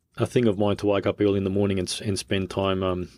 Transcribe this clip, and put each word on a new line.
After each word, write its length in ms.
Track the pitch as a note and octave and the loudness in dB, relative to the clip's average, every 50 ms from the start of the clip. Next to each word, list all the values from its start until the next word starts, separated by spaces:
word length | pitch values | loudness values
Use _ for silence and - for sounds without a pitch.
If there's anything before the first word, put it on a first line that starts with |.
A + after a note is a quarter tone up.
| _ _ _ | _ _ _
a 80 | - A2+ | -4 -2
thing 220 | - - C3 A#2+ | 0 2 2 2
of 100 | A2 G2 | 2 2
mine 200 | G2 G#2 G2+ G2 | 2 0 0 0
to 80 | - - | 0 0
wake 200 | G#2 G2+ G2 - | 0 2 2 0
up 140 | G#2 F#2+ - | 0 0 2
early 160 | G#2 G2+ G2 | 2 2 2
in 60 | G2+ F#2+ | 2 0
the 60 | F#2+ | 0
morning 300 | F#2+ G2+ G2+ G2 G2 F#2+ | 0 0 0 0 0 -2
and 80 | F2+ | -2
s-, 140 | - - - | -4 -6 -6
and 160 | - G#2+ G2 | -4 -4 -4
spend 320 | F2+ - - G2+ F#2+ F#2 F2+ | -4 -4 -2 -2 -2 -2 -2
time, 340 | - G2 G2 G2 F#2+ F#2+ F#2+ | -2 -2 0 0 0 0 0
um, 260 | F#2 F2+ F2+ F2 - - | -2 -2 -4 -6 -8 -12